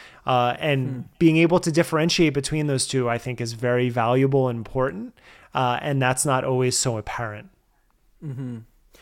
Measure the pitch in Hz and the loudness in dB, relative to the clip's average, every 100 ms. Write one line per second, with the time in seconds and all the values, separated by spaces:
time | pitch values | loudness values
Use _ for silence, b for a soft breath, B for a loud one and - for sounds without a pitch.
0 | B B - 127 120 - 156 139 127 127 | B B 0 2 2 0 0 0 -2 -6
1 | - - 170 160 165 180 170 156 165 156 | -10 2 4 6 4 4 2 0 2 0
2 | 170 - 160 139 135 156 151 131 - 135 | 0 2 2 2 -2 -2 0 -2 -2 -2
3 | 120 117 - 120 117 113 123 123 123 120 | 0 -2 -6 -6 -8 -4 0 0 0 0
4 | 113 127 135 135 127 117 107 131 131 180 | 2 4 4 2 0 -2 -6 -4 -2 -4
5 | 240 b b b b 135 123 120 147 139 | -12 b b b b -2 0 -2 -2 0
6 | 127 131 151 131 135 127 127 123 135 113 | 0 0 0 0 0 0 0 0 -2 -4
7 | 104 - 113 104 190 _ _ _ _ _ | -6 -8 -8 -10 -18 _ _ _ _ _
8 | _ _ 156 131 127 117 113 _ _ b | _ _ -12 -10 -10 -12 -16 _ _ b